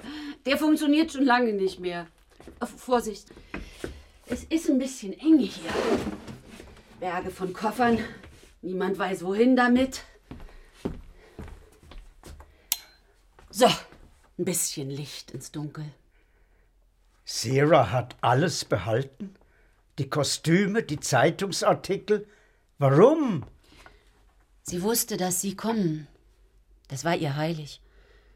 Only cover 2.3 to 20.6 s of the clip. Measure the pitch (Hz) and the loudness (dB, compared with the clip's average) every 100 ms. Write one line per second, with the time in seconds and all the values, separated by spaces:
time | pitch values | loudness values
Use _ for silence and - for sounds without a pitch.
2.3 | - - - 233 - - 247 220 202 - | -20 -20 -12 -12 -10 -2 0 0 -8 -14
3.3 | - - - - - - - - _ - | -20 -14 -14 -14 -12 -12 -12 -20 _ -10
4.3 | 247 - 320 339 262 262 - 196 - 302 | -10 -2 -2 2 0 0 -6 -10 -2 6
5.3 | 311 196 - - - 226 - - - - | 6 4 -6 -6 -2 0 0 -2 -10 -14
6.3 | - - - - - - - 180 175 185 | -18 -20 -20 -20 -20 -20 -10 -6 -6 -6
7.3 | 185 180 - 214 214 240 226 - - - | -8 -8 -4 -4 0 2 2 -2 -12 -20
8.3 | - - _ 175 185 190 196 185 180 180 | -20 -20 _ -8 -4 -2 -2 -4 -4 -2
9.3 | 202 247 247 247 247 262 - - - - | 2 4 6 6 4 2 -4 -16 -20 -20
10.3 | - - - - - - - - - - | -18 -18 -20 -20 -10 -10 -10 -16 -20 -20
11.3 | - - - - _ - - - - - | -18 -18 -18 -20 _ -20 -20 -20 -20 -20
12.3 | - - _ - - - _ _ _ _ | -20 -20 _ -8 -8 -10 _ _ _ _
13.3 | _ - 190 233 156 - - - _ _ | _ -10 4 4 4 -8 -20 -20 _ _
14.3 | - 180 165 - - 135 139 147 - - | -6 -4 -2 -4 -6 -8 -8 -10 -12 -14
15.3 | 131 - 151 147 151 151 - _ _ _ | -16 -12 -10 -10 -10 -14 -14 _ _ _
16.3 | _ _ _ _ _ _ _ _ _ - | _ _ _ _ _ _ _ _ _ -12
17.3 | - 113 135 147 156 101 123 120 - 120 | -8 0 2 6 6 6 0 -4 -2 2
18.3 | 127 180 - - 101 92 113 139 - 196 | 4 2 -2 -2 -4 0 -2 -2 -10 -16
19.3 | - _ _ _ _ _ - 131 151 135 | -16 _ _ _ _ _ -10 -4 -2 -2
20.3 | - 156 175 | -2 2 2